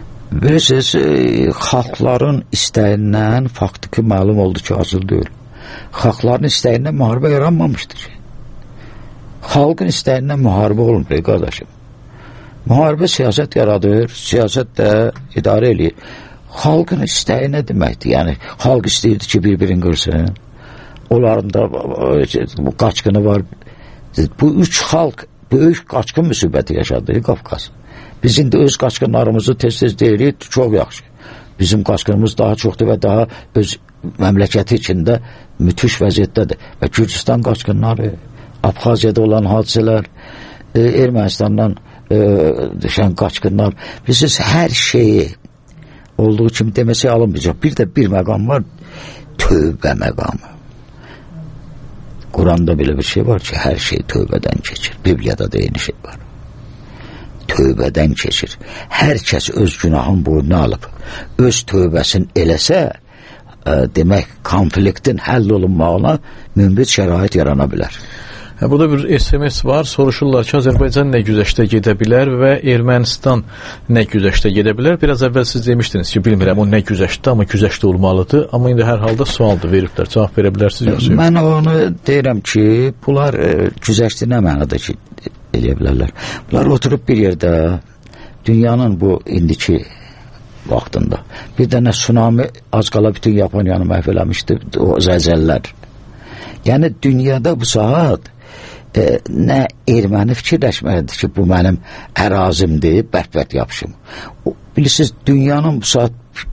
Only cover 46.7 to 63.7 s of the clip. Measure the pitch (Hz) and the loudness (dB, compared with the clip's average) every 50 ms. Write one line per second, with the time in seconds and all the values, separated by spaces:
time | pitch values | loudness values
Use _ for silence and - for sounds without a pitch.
46.7 | 101 127 120 113 117 - - 127 117 113 117 104 85 73 - 87 80 - - 151 | 0 0 0 0 0 2 2 2 4 4 2 2 0 0 -2 -2 -2 0 -2 -2
47.7 | 135 - 113 165 - 156 127 95 98 92 92 98 107 98 104 120 143 135 - - | 0 0 -2 0 0 0 0 2 2 0 0 0 -2 -2 0 0 0 -2 -2 -4
48.7 | - - - - - - - - - - - - - - - - 95 82 73 82 | -10 -18 -20 -20 -20 -20 -18 -18 -18 -20 -20 -14 -6 -2 2 2 4 4 2 0
49.7 | 73 60 - 73 65 50 - - - - - - - - - - - - - - | 0 -2 -2 -2 -2 -2 -2 -4 -4 -4 -6 -6 -6 -8 -12 -16 -20 -20 -20 -20
50.7 | - - - - - - - - - - - - 170 160 160 - - - - - | -20 -20 -20 -20 -20 -20 -20 -20 -20 -20 -20 -20 -18 -18 -16 -16 -18 -18 -18 -18
51.7 | - - - - - - - - - - - - - 92 90 87 85 87 85 82 | -18 -18 -18 -18 -18 -18 -18 -18 -16 -16 -16 -6 -2 0 2 4 4 4 2 2
52.7 | 85 71 71 67 73 67 69 - - 98 104 120 113 92 - - - - - 69 | 2 2 0 0 0 -2 -4 -2 -2 0 0 2 0 0 -2 -6 -6 -4 -2 -2
53.7 | - - - - - - - - - 55 50 - - - - - - - - - | -2 -2 -4 -4 -4 -4 -4 -4 -2 -2 -2 -2 -2 -2 -2 -2 -4 -4 -4 -8
54.7 | - - - - - - - 95 87 57 50 55 50 50 50 50 - 50 50 50 | -10 -10 -10 -10 -10 -4 0 0 0 0 0 -4 -4 -4 -4 -4 -2 -2 -2 -2
55.7 | - - - - - - - - - - - - - - - - - - - - | -4 -6 -6 -8 -10 -12 -16 -20 -18 -20 -20 -20 -20 -20 -20 -20 -20 -20 -20 -20
56.7 | - - - - - - - - - - - - - - - - - - 67 67 | -20 -20 -20 -20 -20 -20 -20 -20 -18 -18 -18 -18 -18 -14 -10 -4 -2 0 2 2
57.7 | 62 50 62 69 - 80 78 78 67 - - - - - - - - - - - | 2 0 -2 -2 0 0 0 0 0 -2 -4 -4 -4 -4 -6 -6 -10 -14 -18 -18
58.7 | - - - - - - - 147 143 - - - - 67 - - - - 104 85 | -16 -16 -12 -8 -4 -2 0 0 0 -2 -2 -2 -4 -2 -4 -4 -2 0 0 0
59.7 | - - - 85 78 69 64 80 98 90 73 - 78 76 69 73 90 85 73 58 | 0 0 0 0 2 2 2 0 0 0 0 0 0 0 2 2 2 2 2 0
60.7 | 52 - - - - - - - - - - - - - 123 123 107 - - - | 0 -4 -8 -14 -16 -16 -16 -14 -14 -14 -16 -6 0 2 2 2 2 0 -2 -2
61.7 | 101 98 90 82 80 80 71 - - 95 87 - - 98 85 80 82 78 - - | 0 0 2 2 2 0 0 0 0 -2 -2 0 0 0 2 2 2 0 0 0
62.7 | 165 190 151 - - - - - - - - - - - - - - - - - | 2 2 0 -2 -4 -8 -16 -20 -20 -20 -20 -20 -20 -20 -20 -20 -20 -10 -4 0